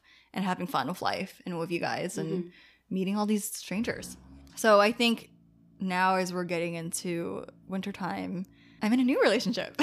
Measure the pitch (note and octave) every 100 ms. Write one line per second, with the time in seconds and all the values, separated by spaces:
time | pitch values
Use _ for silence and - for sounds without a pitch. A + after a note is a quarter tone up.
0 | _ - _ - F#3+ F3+ F3+ D3+ C3 F3+
1 | - G2 F#3+ - - F3 E3 E3+ E3 A#2
2 | E3+ - D#3+ F3+ F3 - - _ _ F#3
3 | F#3+ G3+ G#3 G#3+ G3+ - - F#3 A#3+ -
4 | - - - - - - A3+ G#3 G#3 A3
5 | A#3 A3+ - - _ _ _ - F#3+ F3+
6 | F#3 F#3+ F#3 F3+ F3+ F3 E3+ E3+ E3 -
7 | F#3 E3+ E3+ - - - - F#3+ F#3+ G3
8 | F3+ G3 F#3 F#3 F#3+ - - - G#3 B3+
9 | B3 D#4 G#4+ G#3 F#3 A#3 - -